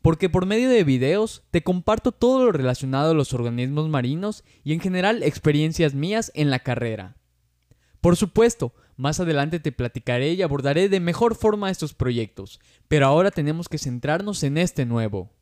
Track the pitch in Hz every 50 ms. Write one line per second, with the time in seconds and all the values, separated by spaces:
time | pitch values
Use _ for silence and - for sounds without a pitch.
0 | - 160 165 156 190 175 160 185 180 190 208 226 254 262 254 220 175 143 135 123
1 | 127 139 175 208 220 220 - - _ _ - 170 - - 180 180 - - 214 220
2 | - 254 - _ 233 247 262 262 254 240 175 143 131 127 123 - 135 131 131 135
3 | 147 160 165 151 135 - 127 120 120 120 117 120 123 131 143 151 156 160 156 135
4 | 123 123 147 170 196 214 214 - _ _ _ _ _ 143 156 170 - 190 180 180
5 | 180 202 233 233 - 151 - - - 156 147 143 156 160 160 - 165 147 135 139
6 | 151 180 214 226 220 - _ 151 147 143 131 127 - 131 120 117 120 113 110 104
7 | 92 101 - _ _ _ _ _ _ _ _ _ _ _ _ _ _ _ _ _
8 | - 175 170 - 214 175 _ 214 226 240 - - - 120 _ _ _ _ _ -
9 | 127 143 156 180 180 165 156 139 143 156 170 170 151 147 123 - 123 120 _ 123
10 | _ - 123 123 135 156 175 185 185 156 143 143 127 139 143 165 190 202 196 185
11 | 175 170 165 - 233 233 226 - - 220 214 208 202 190 185 - 165 143 - -
12 | 127 127 123 117 113 101 _ - 98 107 - _ _ _ _ _ _ _ 151 147
13 | 139 135 143 160 185 202 - 175 147 147 156 165 170 - - 151 - 135 123 120
14 | - 139 156 175 202 208 202 156 156 139 139 160 180 175 - - 135 117 117 117
15 | 113 107 104 98 87 - _ _